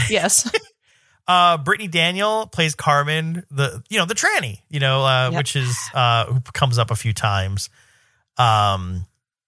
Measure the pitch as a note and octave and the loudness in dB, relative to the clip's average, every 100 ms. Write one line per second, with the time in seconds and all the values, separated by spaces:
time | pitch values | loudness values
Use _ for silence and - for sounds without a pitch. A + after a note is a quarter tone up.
0 | B2 G#3+ F#3+ - A#3 A4 - _ _ _ | 0 0 2 0 0 -4 -6 _ _ _
1 | _ _ - F3+ F3 E3 C#3+ G#3 G#3 E3 | _ _ 2 4 4 4 0 -4 -2 0
2 | E3 F#3 G#3 A3 A3 - D#3+ D3 - D3 | 0 0 0 -2 -2 -2 -2 0 2 2
3 | C#3+ D#3 D#3+ E3+ - C#3 C#3 A2 - G#3+ | 2 -2 -4 -6 -6 -2 -2 -4 -4 -2
4 | F3 G#3+ F4+ G#4 C3 G2 _ D3 C#3 C3+ | -2 -2 0 0 -4 -8 _ -2 0 2
5 | C3+ C3 B2+ C3 C#3+ C#3+ B2+ A#2+ - - | 2 2 2 -2 -2 -2 -2 -4 -4 0
6 | B2 A#2 A2+ B2+ - - C#3 A#2+ A2+ G#2+ | 2 2 0 -2 -4 -2 0 0 0 -2
7 | A2+ G#2 A2 G2+ F#2+ G2 - _ _ _ | -4 -2 -2 -2 -2 -6 -8 _ _ _
8 | _ _ _ - A#2+ A2 G#2 G2 F2+ F2+ | _ _ _ 0 4 4 2 0 -4 -6
9 | F2+ _ _ _ | -8 _ _ _